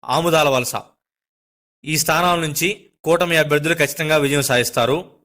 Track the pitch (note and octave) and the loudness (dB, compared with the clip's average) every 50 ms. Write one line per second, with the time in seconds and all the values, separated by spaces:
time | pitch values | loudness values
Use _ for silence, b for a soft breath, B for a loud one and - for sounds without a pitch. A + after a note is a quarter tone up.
0 | - - B2 D3+ E3 E3+ D#3+ D#3+ D3+ C#3+ C3+ B2+ B2 - - G#2+ - _ _ _ | -2 0 -2 0 2 2 2 2 2 2 2 0 -2 -4 -8 -10 -12 _ _ _
1 | _ _ _ _ _ _ _ _ _ _ _ _ _ _ _ _ - D3 D#3 D3+ | _ _ _ _ _ _ _ _ _ _ _ _ _ _ _ _ -8 -6 -4 -2
2 | - - D#3+ D#3+ F3 F3+ F3 E3+ E3 D#3 C#3+ - D#3+ F#3 G#3 - - _ _ _ | 0 0 0 2 2 2 0 0 -2 -4 -4 -2 -4 -4 -4 -6 -14 _ _ _
3 | - D#3 E3 E3+ F3+ E3+ E3 D#3+ D3+ D3 D3 D3+ D3 D#3+ E3 E3 D#3 C3+ - - | 0 0 2 2 2 0 2 0 2 2 0 0 0 0 0 0 0 -2 -2 -6
4 | D#3+ D#3 D#3 D#3 C#3+ C3+ C#3+ C#3+ C3+ - B2+ B2 A#2+ - - C3 A#2 A#2 C#3 E3+ | -2 0 0 2 2 2 0 0 0 2 0 0 0 0 0 0 0 0 0 -2
5 | F3+ - _ _ | -4 -10 _ _